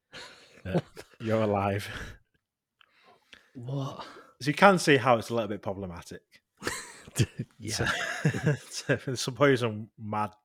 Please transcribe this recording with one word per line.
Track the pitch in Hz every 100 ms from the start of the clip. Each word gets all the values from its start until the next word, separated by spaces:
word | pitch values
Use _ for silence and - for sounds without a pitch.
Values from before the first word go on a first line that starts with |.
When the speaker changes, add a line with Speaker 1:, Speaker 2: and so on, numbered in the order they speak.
| _ - - - - - -
Speaker 1:
that | 165 - -
Speaker 2:
<laughs> | - -
Speaker 1:
you're | 110 110
alive. | 107 101 101 101 - - - - _ _ _ _ _ _ _ _ _ _ _ - _ 123
Speaker 2:
What? | 120 139 135 - - - - -
Speaker 1:
So | 143
you |
can | - 202 180
see | - 135
how | 131 117
it's | 104
a |
little | 117 104
bit | 101
problematic. | - 95 92 85 - 95 _ - _ _
Speaker 2:
<laughs> | - - - - - - 110 - - -
Yeah. | 104 110
Speaker 1:
So, | 117
<laughs> | - - - 151 - 156 131 -
so | - - 120 -
there's | 123
some, | - 120
probably | 143 123
some | 120 107 110 -
mad | 107 107 107 -